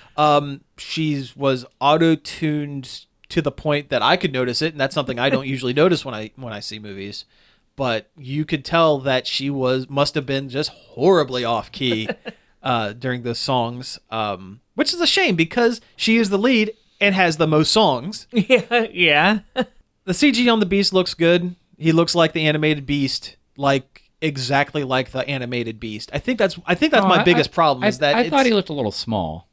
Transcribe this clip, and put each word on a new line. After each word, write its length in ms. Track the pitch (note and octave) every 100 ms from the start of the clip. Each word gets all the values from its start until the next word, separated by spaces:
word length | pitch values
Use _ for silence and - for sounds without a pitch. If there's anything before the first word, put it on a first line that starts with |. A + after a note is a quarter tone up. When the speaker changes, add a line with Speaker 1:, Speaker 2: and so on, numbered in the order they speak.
| - -
Speaker 1:
Um, 460 | D3+ D3 C#3+ C#3 _ -
she's, 580 | - D#3+ D#3 C#3 B2+ C#3
was 300 | C#3 C3 B2 _
auto-tuned 1200 | C#3 D#3 E3 D#3+ - - D#3 D3+ C#3+ C#3+ B2+ - - _ _
to 120 | E3+
the 100 | C#3+
point 380 | - D#3 D3 C#3
that 120 | B2
I 160 | A#2 F3
could 140 | E3+
notice 300 | B2+ B2 A#2+
it, 120 | D#3+
and 60 | D3+
that's 140 | C3+ D3+
something 240 | C3+ A#2+
I 100 | C#3
don't 180 | C3+ C3+
Speaker 2:
<laughs> 80 | C3
Speaker 1:
usually 180 | B2+
notice 320 | C3+ F3+ E3 C#3
when 80 | G#2+
I, 160 | G#2+ -
when 180 | B2
I 60 | G#2
see 200 | - G#2+
movies. 460 | G#2 G2 G2 - - _ _ _ _ -
But 340 | B2+ A2+ - -
you 300 | C3 D3 D3+
could 180 | D3+
tell 360 | - E3 D#3+ C#3+
that 260 | C3+ C3 -
she 240 | - C#3
was, 400 | C#3 B2+ C3 C3
must 240 | C#3 C#3+
have 120 | - C3+
been 200 | C3+ C#3
just 200 | C3+ D3+
horribly 720 | - _ - E3 F3+ C3+ B2+
off 280 | A#2 A2+ -
key, 360 | - C3 A2 A2 - B3 -
Speaker 2:
<laughs> 280 | _ _
Speaker 1:
uh, 300 | C3 A#2+ G#2
during 300 | A#2 B2+ B2
those 160 | A#2+ A#2
songs, 600 | - B2+ A#2 B2 C3 - _
um, 480 | A2 G#2+ F#2 F#2+ G#2+ _ -
which 180 | D4+
is 80 | F4+
a 60 | E4
shame 280 | G4 E4+ E3
because 460 | E3 A#3+ A#3+ A#3 - -
she 220 | - A3+
is 120 | G3+
the 80 | G3
lead 340 | B3 A#3 A3 - _ _
and 140 | G3+ F#3+
has 220 | F3 D#3
the 100 | D#3+
most 240 | D#3 D#3
songs. 560 | A3 F#3+ B2+ D#3+ - -
Speaker 2:
<laughs> 20 |
Yeah, 560 | A#3 F#3 A#3+ - A#3+ A3+
yeah. 480 | F3+ E3 D3 F3+ G#3+ - B3+
<laughs> 80 | - _ _ _ -
Speaker 1:
The 80 |
C 200 | F3+ D4
G 160 | A#3 A#3+
on 100 | A3
the 60 | F#3
Beast 260 | G3+ G3
looks 220 | F#3 F3+
good. 420 | - E3 F3 F3+ F3+ _ _
He 160 | D#3+
looks 200 | D#3+ E3
like 200 | E3+ D#3+
the 120 | D#3+ D#3
animated 400 | D3+ D#3 D3 C3+
Beast, 520 | C#3+ C3+ - - - _ -
like, 480 | C#3 C#3 - _ _ _
exactly 640 | D#3 C#3 B2 C#3 C#3+ D3+
like 280 | C3 C3 B2+
the 140 | C3 C#3
animated 500 | C3+ B2 B2 A2+ A2
Beast. 300 | A2+ G#2+ -
I 60 | C#3+
think 180 | - A#3
that's, 220 | G3 F3 -
I 100 | F3
think 160 | D4+
that's 140 | B3+ F#3+
Speaker 3:
Oh, 20 |
Speaker 1:
my 140 | F3
Speaker 3:
I, 20 |
Speaker 1:
biggest 280 | F3 E3 C3+
Speaker 3:
I, 20 |
Speaker 1:
problem 320 | - D#3 B2+ G3+
Speaker 3:
I, 20 |
Speaker 1:
is 120 | C3+
that 140 | D3
Speaker 3:
I 160 | A3+ E3+
thought 120 | C#4
Speaker 1:
it's 80 | B3+
Speaker 3:
he 40 |
looked 140 | G#3 F3+
a 60 |
little 180 | D3 G#2+
small. 560 | - A2+ G#2+ D#2+ D#2+ -